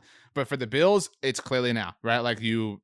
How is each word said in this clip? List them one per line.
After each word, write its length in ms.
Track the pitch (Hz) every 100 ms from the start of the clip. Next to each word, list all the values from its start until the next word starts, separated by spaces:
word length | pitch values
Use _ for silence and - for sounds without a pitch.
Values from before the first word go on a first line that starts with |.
| - - _
But 160 | 143 131
for 80 | 139
the 100 | 117
Bills, 440 | 143 180 202 - _
it's 200 | 135 123
clearly 340 | - 127 123
now, 200 | 113 87 -
right? 180 | 117 120
Like, 200 | 120 110
you 400 | 113 113 110 104